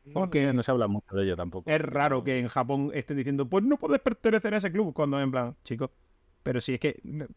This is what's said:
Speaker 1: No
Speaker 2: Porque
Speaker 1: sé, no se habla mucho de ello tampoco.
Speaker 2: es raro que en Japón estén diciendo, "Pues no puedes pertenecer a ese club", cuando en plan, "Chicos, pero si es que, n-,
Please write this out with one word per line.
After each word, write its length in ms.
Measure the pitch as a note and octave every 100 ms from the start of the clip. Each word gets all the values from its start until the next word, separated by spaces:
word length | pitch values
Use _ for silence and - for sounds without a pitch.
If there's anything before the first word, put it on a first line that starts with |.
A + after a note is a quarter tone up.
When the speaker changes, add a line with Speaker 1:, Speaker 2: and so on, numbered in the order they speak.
| C#3+
Speaker 1:
No 80 |
Speaker 2:
Porque 280 | D#3 F#3+ D#3
Speaker 1:
sé, 120 | C#3
no 100 | B2+
se 80 | A#2
habla 160 | B2+ G#2+
mucho 280 | G#2 - G2
de 80 |
ello 120 | G2 F2
tampoco. 340 | F2 F#2 A#2+
Speaker 2:
es 100 | D#3
raro 420 | D3+ C3+ D3 C3+
que 160 | C3 B2+
en 80 | A#2+
Japón 440 | - B2 C#3 C#3+
estén 240 | D3 - C#3+
diciendo, 300 | C3+ C#3 C3
"Pues 140 | F#3+
no 140 | A3+ C#4+
puedes 220 | D#4 C#4
pertenecer 520 | - A3 A3+ A3 G#3
a 40 | G#3
ese 140 | F#3+
club", 220 | F3+ G3
cuando 260 | C#3+ D3 C#3
en 100 | C3+
plan, 240 | B2+ A#2+ -
"Chicos, 280 | - A#2+ C3+ _ _ _ _ _
pero 160 | - B2
si 120 | -
es 60 | B2+
que, 200 | D3+ -
n-, 240 | - D3+ C3+